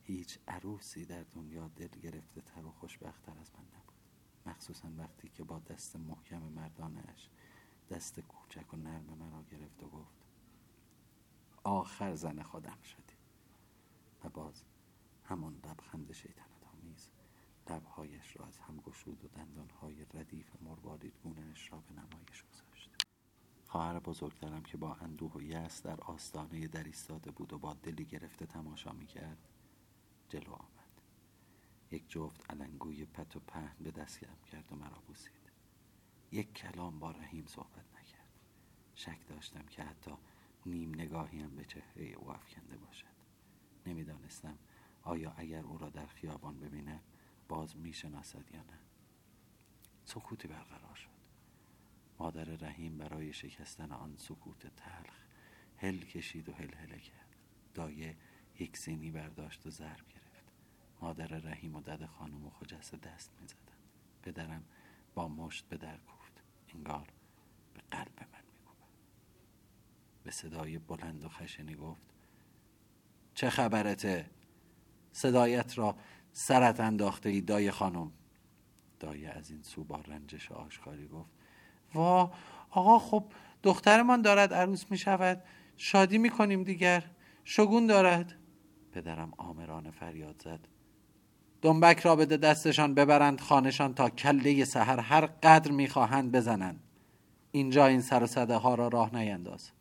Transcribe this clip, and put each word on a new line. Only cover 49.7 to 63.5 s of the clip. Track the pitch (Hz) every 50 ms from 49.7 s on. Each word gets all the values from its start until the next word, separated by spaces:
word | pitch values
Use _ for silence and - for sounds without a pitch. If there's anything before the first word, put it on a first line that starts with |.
| _ _ _ - _ _ _
سکوتی | - - 110 - - 113 - - 82
برقرار | 78 78 - - - - - - -
شد. | - - - _ _ _ _ _ _ _ _ _ _ _ _ _ _ _ _ - _ _ _ _ -
مادر | 85 82 82 82 80
رحیم | 80 82 80 80 78 69 - 82 82 80 76
برای | 76 - - 78 78 76 -
شکستن | - - - - - - - - - 160 -
آن | 64 62 69 76 73 -
سکوت | - - 78 76 - - - - - 78 _
تلخ | - - - 92 90 82 - - - - _ _ - - - - - - _ _ -
هل | - 95 95 90
کشید | 85 - - 85 80 - - 82 78 -
و | -
هل | - - - -
هله | 76 80 73 - -
کرد. | - - - - - _ _ _ _ _ _ _ _ _ _
دایه | - 82 78 76 76 80 82 82 - - - _ - - _ _ -
یک | 87 - - -
سینی | - - 80 78 78 80
برداشت | 80 78 76 78 78 78 76 78 - - _
و | 80
ضرب | 78 - 78 78 78 - - -
گرفت. | - - _ _ _ - _ - _ _ _ _ _ _ _ _ _ _
مادر | - 82 80 78 80 80
رحیم | 78 80 - 160 160 156 - 165 151
و | 151
دد | 143 - 151 156 156
خانم | 156 - - - - 73 71 73
و | 73
خجسته | - - - - - 78 78 - - 78
دست | - 82 78 80 - - _ -
می‌زدند. | 85 -